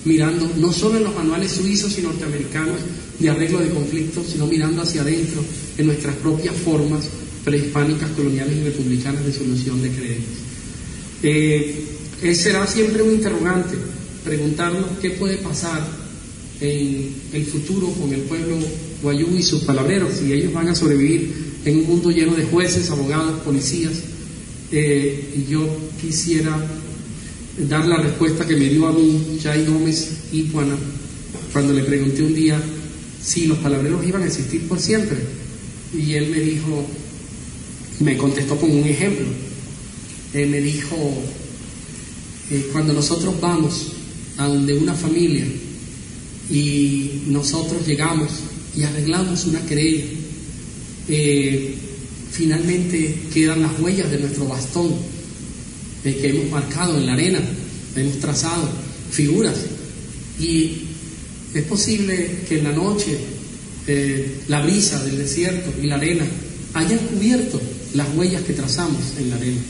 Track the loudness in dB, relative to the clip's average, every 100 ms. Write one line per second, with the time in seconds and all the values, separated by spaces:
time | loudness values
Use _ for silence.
0 | 4 4 4 2 0 2 2 4 4 4
1 | 2 2 2 2 0 0 2 2 0 0
2 | -2 -2 -2 -4 -4 -2 -2 -2 -6 -8
3 | -12 0 2 4 2 2 2 2 0 0
4 | -2 -4 -4 0 2 4 4 2 0 0
5 | 2 2 0 -2 -4 -6 -8 2 2 2
6 | -2 0 0 0 0 0 2 2 2 0
7 | -2 -8 -10 -4 0 2 2 2 2 2
8 | -2 0 2 2 0 0 0 0 2 2
9 | 0 0 0 0 0 0 2 0 0 -2
10 | -2 -4 -4 -8 -10 -10 -12 -10 -10 -10
11 | -12 -2 2 4 4 4 2 -4 -8 -10
12 | -12 -2 2 4 4 2 2 4 4 4
13 | 4 4 4 2 2 2 0 -4 -6 -8
14 | -12 -10 -4 0 0 0 0 0 -2 -2
15 | -2 0 -2 0 -2 -4 -2 -2 -4 -8
16 | -12 -14 -14 -14 -14 -4 -2 0 0 -2
17 | -4 -8 -6 -4 -2 -4 -2 0 0 -2
18 | -2 -2 -2 -4 -2 -2 -2 -6 -10 -4
19 | 0 2 2 2 2 2 2 2 4 2
20 | 2 0 2 2 2 2 2 4 4 6
21 | 6 4 0 -4 -8 -2 4 4 6 4
22 | 6 4 4 4 4 4 4 2 0 0
23 | 2 2 0 -2 0 0 2 0 0 -2
24 | -6 -10 -12 -12 -12 -14 -2 2 4 4
25 | 2 -2 -4 -4 0 0 0 -2 -8 -6
26 | -4 -2 2 2 2 0 -4 -6 -8 -10
27 | -10 -12 -12 -12 -12 -4 0 2 4 4
28 | 2 2 2 2 2 4 6 6 6 6
29 | 6 6 0 -2 0 2 4 4 4 2
30 | -2 -8 -2 -2 0 2 2 0 -4 -8
31 | -10 -12 -12 -12 -2 2 4 4 4 2
32 | 2 4 2 6 4 4 0 -8 -10 -12
33 | -14 -8 -2 2 2 4 2 2 2 2
34 | 2 2 0 -2 -2 -2 0 0 2 2
35 | 2 -2 -4 -8 -12 -12 -12 -14 -8 -2
36 | 0 0 0 2 0 0 -2 -2 -4 -8
37 | -12 -14 -14 -14 -14 -14 -14 -14 -12 0
38 | 2 4 2 0 -2 2 4 4 4 2
39 | 2 0 -2 -4 -8 -12 -12 -12 -14 -14
40 | -14 -14 -6 0 2 2 0 -2 -4 -2
41 | -2 -2 -6 -8 -12 -12 -14 -14 -14 -14
42 | -14 -14 -14 -14 -4 -2 0 0 2 2
43 | 2 2 0 0 2 2 2 0 -6 -10
44 | -12 -12 -12 -2 2 4 4 4 2 2
45 | 2 4 4 4 0 -6 -10 -12 -14 -14
46 | -14 -14 -14 -12 0 2 2 4 4 2
47 | -2 -4 0 0 2 0 -2 -2 0 2
48 | 2 2 0 -2 -8 -10 -6 -2 0 0
49 | 2 2 2 0 0 0 0 2 4 2
50 | -2 -8 -8 -10 -12 -12 -12 -14 -14 -12
51 | -2 2 4 4 2 0 -2 -8 -10 -12
52 | -12 -12 -10 0 2 2 2 2 0 0
53 | 0 -2 0 2 4 4 2 2 2 2
54 | 2 0 0 -2 -2 -2 -2 0 0 0
55 | -4 -10 -12 -12 -12 -12 -14 -12 -12 -4
56 | -2 0 2 2 0 -2 -2 -2 2 2
57 | 2 2 4 2 0 -4 -8 -12 -6 -2
58 | -2 0 -2 0 0 0 -2 -4 -8 -12
59 | -6 0 4 4 2 0 -6 -10 -12 -14
60 | -12 -12 -12 -4 0 2 2 -2 -8 -10
61 | -12 -14 -14 -14 -6 -4 0 0 0 0
62 | 0 0 -2 -6 -2 0 2 2 2 0
63 | 0 -2 -4 -10 -12 -14 -14 -10 -2 0
64 | 0 -2 -4 -6 -2 0 2 2 2 0
65 | -2 -2 -2 0 0 -2 -4 -2 -2 0
66 | 0 0 0 -4 -10 -12 -6 -2 2 2
67 | 0 2 4 4 2 -2 -6 -8 -4 -2
68 | 0 2 2 0 -2 -2 -2 -2 0 -2
69 | -2 -2 -2 -2 -2 -2